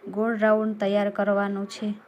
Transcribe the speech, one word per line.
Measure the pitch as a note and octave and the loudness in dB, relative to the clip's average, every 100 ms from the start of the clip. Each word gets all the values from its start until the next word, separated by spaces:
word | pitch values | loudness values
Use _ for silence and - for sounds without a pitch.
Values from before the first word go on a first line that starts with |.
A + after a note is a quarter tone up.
| - | -6
ગોળ | F#3+ A3+ A3 | -2 -2 2
રાઉન્ડ | G#3+ G#3+ A3 G#3+ | 4 4 2 0
તૈયાર | G3 G3+ G3+ | 0 2 0
કરવાનું | G3+ G3+ G3+ G3+ G3 G3+ | 0 0 2 0 -4 -6
છે. | - G#3+ G#3 | -6 -6 -6